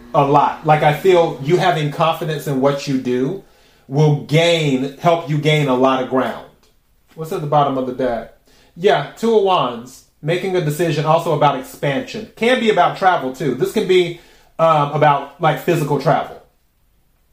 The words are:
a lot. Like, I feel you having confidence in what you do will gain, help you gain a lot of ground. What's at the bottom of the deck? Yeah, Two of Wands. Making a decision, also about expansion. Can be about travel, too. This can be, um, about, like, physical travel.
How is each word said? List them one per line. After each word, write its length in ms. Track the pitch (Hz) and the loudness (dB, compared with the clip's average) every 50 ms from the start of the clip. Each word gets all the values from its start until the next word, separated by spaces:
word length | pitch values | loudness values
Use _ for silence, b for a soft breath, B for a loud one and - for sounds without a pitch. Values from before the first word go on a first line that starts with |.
| - - - | -12 -4 0
a 100 | 151 139 | 0 2
lot. 400 | 135 143 147 - - - - - | 4 4 4 4 2 -2 -2 0
Like, 180 | 156 151 147 160 | 2 2 4 4
I 120 | 151 147 | 2 0
feel 460 | - - 190 180 170 165 160 - - 135 | 2 2 4 6 6 4 2 0 -4 -2
you 140 | 147 180 | 0 0
having 340 | 165 185 180 160 156 151 147 | 2 2 2 0 0 -2 -4
confidence 560 | - - 160 165 165 - 175 156 156 143 - | -2 0 0 0 0 -2 -4 -6 -6 -6 -4
in 140 | 156 139 131 | -4 -2 0
what 260 | 131 139 139 139 - | 0 0 0 -2 -4
you 140 | 151 135 127 | -4 -4 -4
do 420 | - 123 123 123 131 151 190 196 - b b b b b b b b b | -2 -2 -2 -2 -2 -2 -4 -8 -12 b b b b b b b b b
will 360 | 135 147 156 151 147 - - | 0 2 4 4 2 0 -2
gain, 720 | - 139 160 165 170 170 160 156 143 131 127 135 - - - | 0 2 2 4 4 2 2 0 0 0 -2 -2 -4 -6 -2
help 300 | - 170 170 165 - 139 | 0 2 2 2 0 -2
you 100 | 156 143 | -4 -2
gain 280 | - 156 151 151 143 | 0 2 2 2 2
a 80 | 131 127 | 2 2
lot 280 | 123 131 135 131 127 127 | 2 2 2 2 0 -2
of 80 | 113 | -2
ground. 380 | 127 131 123 113 - - - - _ _ _ _ _ _ _ _ _ _ _ _ _ | -2 -2 -2 -2 -6 -10 -14 -20 _ _ _ _ _ _ _ _ _ _ _ _ _
What's 160 | 160 160 151 196 | -14 -10 -8 -8
at 80 | 180 | -8
the 80 | 151 143 | -4 0
bottom 280 | 151 147 143 139 135 | 2 2 2 2 0
of 120 | 131 127 123 | -4 -4 -6
the 40 | 123 | -4
deck? 460 | 127 127 123 117 110 - - - _ _ b b b b b b | -4 -4 -4 -4 -6 -8 -12 -18 _ _ b b b b b b
Yeah, 360 | 170 170 202 180 147 143 - - | -2 0 2 2 0 -2 -6 -8
Two 200 | - 226 233 226 | -4 -2 0 2
of 60 | 208 196 | 2 2
Wands. 640 | 190 185 165 135 123 120 117 123 - - - _ _ _ _ - | 2 0 0 0 -2 -6 -10 -14 -18 -20 -20 _ _ _ _ -4
Making 320 | 147 170 180 196 190 185 | -4 -4 -2 -2 -2 -2
a 60 | 180 | -2
decision, 440 | 151 151 139 - 175 165 147 151 143 | -2 -2 -2 -2 -2 -2 -2 -2 0
also 280 | 156 160 165 - 175 156 | 2 2 2 2 0 -2
about 260 | 143 147 143 135 131 | 2 2 0 0 -2
expansion. 720 | - - - - - 143 135 131 - - - 220 214 - - | -8 -12 -12 -6 -4 -4 -4 -4 -6 -8 -12 -14 -14 -14 -8
Can 240 | - 220 240 254 226 | -4 0 0 0 0
be 100 | 226 220 | 0 0
about 280 | 202 180 170 151 147 - | 2 2 2 0 0 0
travel, 340 | 190 185 175 165 131 127 131 | 0 2 2 0 -2 -6 -8
too. 240 | - 175 139 123 | -6 -4 -4 -2
This 160 | 131 175 190 - | -2 -2 -2 -2
can 160 | 220 185 180 | -2 0 2
be, 320 | 185 185 175 160 - B B B B B B B B - | 2 2 2 0 -4 B B B B B B B B 0
um, 320 | 160 165 160 151 143 143 - | 2 4 4 2 2 0 0
about, 480 | 147 151 147 143 139 - - - - | 2 2 4 2 2 -2 -8 -8 -4
like, 180 | 160 151 147 - | -2 -2 -2 -2
physical 420 | - 175 165 147 147 - 147 135 | 0 0 0 0 0 -2 -2 -2
travel. 400 | - 160 135 - - - - - _ _ _ _ _ _ _ _ _ _ _ _ _ _ _ _ _ _ | 0 0 0 0 -2 -6 -12 -20 _ _ _ _ _ _ _ _ _ _ _ _ _ _ _ _ _ _